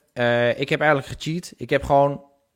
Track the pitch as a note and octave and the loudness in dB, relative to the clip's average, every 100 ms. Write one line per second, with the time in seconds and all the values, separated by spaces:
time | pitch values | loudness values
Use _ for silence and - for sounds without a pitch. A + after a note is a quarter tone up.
0 | _ - A#2+ A#2+ A#2+ A2+ C3+ D3+ D3 C#3+ | _ -2 0 2 0 0 -2 0 2 2
1 | - - - E3 - - A#2+ C#3+ - C#3+ | -2 -10 -8 -8 -8 -16 -2 -2 2 4
2 | C#3+ C#3+ - _ _ | 4 0 -12 _ _